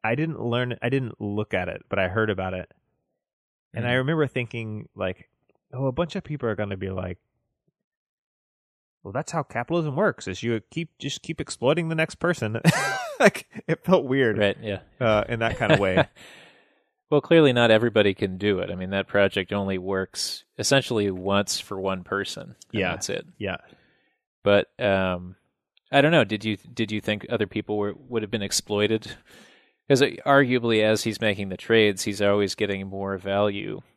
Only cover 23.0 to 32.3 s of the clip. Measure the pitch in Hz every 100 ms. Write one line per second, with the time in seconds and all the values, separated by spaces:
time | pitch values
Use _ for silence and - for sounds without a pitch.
23 | - 85 - _ 95 87 _ _ _ _
24 | _ _ _ _ 101 101 - - 107 98
25 | 92 90 90 92 _ _ _ _ _ 143
26 | 147 165 104 107 110 104 - 120 110 107
27 | - 107 - 120 104 107 - 104 104 -
28 | - 117 104 110 101 - - 104 104 110
29 | 101 - _ - - _ _ _ _ 135
30 | 127 - - 139 127 123 117 110 107 110
31 | 113 104 110 101 98 92 - 113 104 95
32 | - 101 101